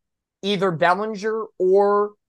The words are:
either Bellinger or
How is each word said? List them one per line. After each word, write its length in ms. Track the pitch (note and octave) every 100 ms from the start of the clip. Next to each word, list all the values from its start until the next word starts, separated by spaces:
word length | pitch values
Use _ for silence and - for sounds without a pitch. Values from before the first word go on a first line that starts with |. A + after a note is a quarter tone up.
| _ _ _ _
either 300 | G3 G3+ F#3+
Bellinger 760 | D#3 E3+ F#3 G#3+ G#3 A3 A3 G#3+ -
or 540 | F#3 G3 G3+ G#3 G#3 G#3